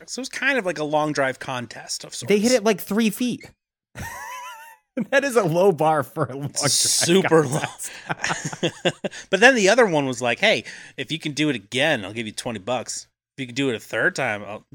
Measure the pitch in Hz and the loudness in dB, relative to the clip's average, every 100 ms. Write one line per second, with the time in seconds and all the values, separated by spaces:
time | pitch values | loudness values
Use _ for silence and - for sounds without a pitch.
0 | - - 262 - 262 262 180 151 147 151 | -14 -10 -10 -4 -2 0 -2 -4 0 0
1 | 151 147 131 127 - 127 117 139 156 - | 0 0 0 -2 -6 -8 -8 -12 -10 -10
2 | - - 123 208 233 254 208 185 - 202 | -10 -8 2 2 4 4 2 0 -2 0
3 | 220 - 247 - - _ _ _ _ - | 2 0 -4 -4 -10 _ _ _ _ -14
4 | 906 988 906 1017 988 906 906 - _ 262 | -12 -12 -14 -14 -14 -16 -20 -20 _ -8
5 | - 269 277 226 175 170 196 156 156 156 | 0 0 2 2 2 4 4 4 2 2
6 | - 160 123 139 139 - 139 - - - | 0 -4 -4 -6 -8 -2 0 2 2 2
7 | - 190 170 160 139 143 139 - - - | 4 4 6 4 4 0 -4 -8 -12 -12
8 | - - - 165 156 - 165 - 175 - | -10 -6 -4 -4 -6 -4 -4 0 -2 -2
9 | 190 - - 190 247 247 190 240 220 151 | -8 -10 -2 6 6 8 6 6 4 4
10 | 135 120 120 117 208 139 - - - - | 0 -2 -2 2 2 0 -2 -16 -16 -10
11 | 123 160 156 135 151 120 98 123 156 127 | -8 -6 -4 -2 0 -2 -4 0 2 0
12 | 95 113 107 - 127 110 98 123 107 - | -4 -8 -8 -8 -8 -8 -6 -6 -6 -12
13 | - _ _ - 127 120 139 107 - 113 | -14 _ _ -14 -10 -2 -2 -2 -4 0
14 | 165 175 127 104 101 107 _ | 0 0 -4 -4 -8 -14 _